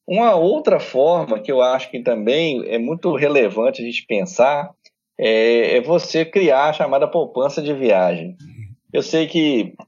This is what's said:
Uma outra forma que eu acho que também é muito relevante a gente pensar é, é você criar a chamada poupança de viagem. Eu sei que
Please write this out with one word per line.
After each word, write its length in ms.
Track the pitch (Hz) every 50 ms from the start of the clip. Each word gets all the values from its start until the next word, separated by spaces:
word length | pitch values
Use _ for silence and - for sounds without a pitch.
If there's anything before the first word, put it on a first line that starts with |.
| _ -
Uma 280 | 180 208 240 233 202
outra 440 | 170 160 185 247 302 294 - 190 147
forma 600 | - - - 127 139 160 175 170 156 - 110 107
que 120 | - -
eu 100 | 139 127
acho 280 | 127 127 127 131 - -
que 100 | - 127
também 640 | 120 127 117 110 107 113 135 156 165 160 135 117 - -
é 100 | 113 117
muito 360 | 117 131 165 170 - 180 151
relevante 640 | 131 147 143 147 143 117 101 95 107 113 131 131 135
a 40 | 117
gente 200 | 120 117 - -
pensar 640 | - 120 101 92 90 - - 120 135 147 143 147 - - _ _ _ _ _ _ _ _ -
é, 600 | - 113 110 110 113 117 117 117 113 76 101 123
é 40 |
você 420 | 117 151 170 170 170 - - 160 160
criar 440 | 165 - 202 190 156 131 131 143 156
a 40 | 151
chamada 340 | - 160 139 135 139 147 143
poupança 540 | - 175 147 120 - 123 131 143 - 170
de 120 | 151 147 147
viagem. 640 | 135 135 117 101 92 92 90 87 85 82 90 90 - - - - 110 107 98 - _ _ _
Eu 100 | - 147
sei 260 | 135 - - 160 160 156
que 460 | - 165 156 147 135 117 98 92 - - -